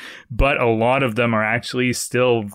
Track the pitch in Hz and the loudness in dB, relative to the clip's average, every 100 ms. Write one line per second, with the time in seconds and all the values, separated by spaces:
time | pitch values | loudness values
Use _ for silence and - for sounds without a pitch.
0 | - - - 113 135 147 120 113 117 135 | -20 -20 -8 0 0 2 2 2 2 2
1 | 135 110 117 110 107 117 - 127 127 117 | 0 0 0 0 0 -2 -4 -2 -2 -2
2 | - 123 127 117 104 | -2 0 2 2 -2